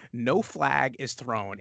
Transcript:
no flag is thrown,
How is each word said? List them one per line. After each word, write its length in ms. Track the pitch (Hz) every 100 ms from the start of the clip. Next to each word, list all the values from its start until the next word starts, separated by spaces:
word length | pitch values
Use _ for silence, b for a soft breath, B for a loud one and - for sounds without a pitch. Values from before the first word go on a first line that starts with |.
| B
no 300 | 120 120 180
flag 520 | 220 - 143 143 135 -
is 140 | 131
thrown, 440 | - 123 113 98 101